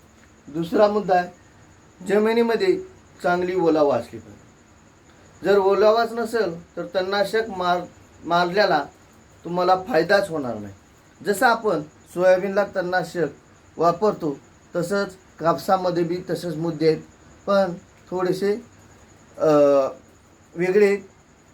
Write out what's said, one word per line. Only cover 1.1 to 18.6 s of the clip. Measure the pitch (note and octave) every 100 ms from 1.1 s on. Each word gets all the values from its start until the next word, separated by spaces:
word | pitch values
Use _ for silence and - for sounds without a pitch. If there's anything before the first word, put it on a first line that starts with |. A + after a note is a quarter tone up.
आहे, | F3+ F3 - - _ - - _ _ F3+
जमिनीमध्ये | G3+ A3 A#3 A#3 A3+ F#3+ D#3+ - - _ -
चांगली | F3+ F3+ F3+ F#3
ओलावा | E3 D#3 C#3+ A#2+
असली | - A2+
पाहिजे. | G#2+ G#2 - _ _ _ _ _ _ _ - -
जर | E3+ G3+
ओलावाच | F#3+ G3 G#3+ A3+ A3+
नसेल | A#3 A3+ A#3 F3+ E3+ - F3
तर | E3+
तणनाशक | F#3+ F#3 G3+ G3 A3 G3+ F#3+
मार-, | F3+ F3+ E3+ - - -
मारल्याला | D#3 E3+ F3 G3 F#3+ D#3 C#3 - _ _ _ _
तुम्हाला | E3+ F3 F3+ F#3 -
फायदाच | D#3+ E3 G3+ G3
होणार | D#3 B2+ G#2+
नाही. | G2+ G2 _ _ _ _
जसं | F#3+ G#3 B3+
आपण | A3+ G#3+ D#3+
सोयाबीनला | D3+ - - F3 F#3 F#3 G3 G3
तणनाशक | G3 F#3+ F3+ F#3 E3+ F3 C#3+ - _ _ _ -
वापरतो | E3+ E3+ G#3+ F#3 D#3 C#3 - _ _ F3
तसंच | E3 G3+ G3 - _ -
कापसामध्ये | D#3+ F3 - F#3+ F#3 E3+
बी | E3+ F3+ -
तसेच | D#3+ F3 D#3
मुद्दे | E3 D3+ D#3+
आहेत, | D#3 - _ - - -
पण | G3 F#3+ F3 - _ -
थोडेसे, | F#3 F3+ - G3+ A3